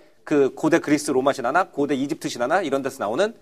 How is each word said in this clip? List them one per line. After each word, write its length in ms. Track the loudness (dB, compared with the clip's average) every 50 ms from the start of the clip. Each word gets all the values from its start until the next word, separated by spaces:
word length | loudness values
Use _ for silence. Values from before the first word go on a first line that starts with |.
| -20 _ _ _ -4
그 300 | 0 2 4 4 2 0
고대 240 | -2 0 2 2 2
그리스 300 | 4 2 0 0 0 0
로마 220 | 0 2 2 2 0
신화나 320 | 0 -4 0 0 0 0
고대 300 | 0 -2 -4 -2 0 0
이집트 340 | -2 -2 -4 -4 -6 -6 -8
신화나 320 | -4 -4 -2 0 0 0
이런 200 | 0 0 -2 -2
데서 180 | -2 -4 -6 -4
나오는 340 | -4 -4 0 0 0 -2 -2 -10